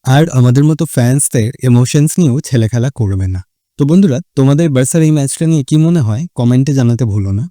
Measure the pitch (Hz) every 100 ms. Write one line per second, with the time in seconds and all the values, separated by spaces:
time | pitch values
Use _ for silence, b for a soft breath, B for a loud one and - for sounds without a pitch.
0 | - 139 165 131 123 127 151 156 165 -
1 | 120 139 - 127 110 - 131 120 127 151
2 | 151 - 160 127 - 120 113 120 131 -
3 | 104 95 95 92 - _ _ - 143 180
4 | 196 127 - - 135 143 170 127 131 165
5 | 156 151 135 - 160 160 131 156 160 170
6 | 110 110 170 - 120 127 139 135 120 117
7 | 120 104 98 98 170